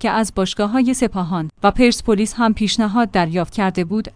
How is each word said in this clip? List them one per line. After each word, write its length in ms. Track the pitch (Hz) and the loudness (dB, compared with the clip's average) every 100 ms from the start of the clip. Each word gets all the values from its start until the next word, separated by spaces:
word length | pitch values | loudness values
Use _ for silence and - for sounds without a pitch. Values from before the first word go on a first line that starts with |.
که 100 | 226 | -2
از 220 | 220 220 | 0 -2
باشگاه‌های 600 | - 185 - 208 254 247 | -2 -4 -2 -2 2 0
سپاهان 560 | 254 226 196 170 180 160 - | 2 -2 -2 -4 -4 -6 0
و 80 | 202 | 0
پرسپولیس 640 | 202 247 - - 208 214 | 4 4 4 0 0 0
هم 200 | - 226 | 0 0
پیشنهاد 560 | 214 208 - 214 220 233 | 0 0 0 0 0 0
دریافت 440 | 196 170 175 165 | 0 0 -2 -4
کرده 300 | - 190 185 | -2 -2 0
بود، 240 | 170 214 - | -2 -4 -4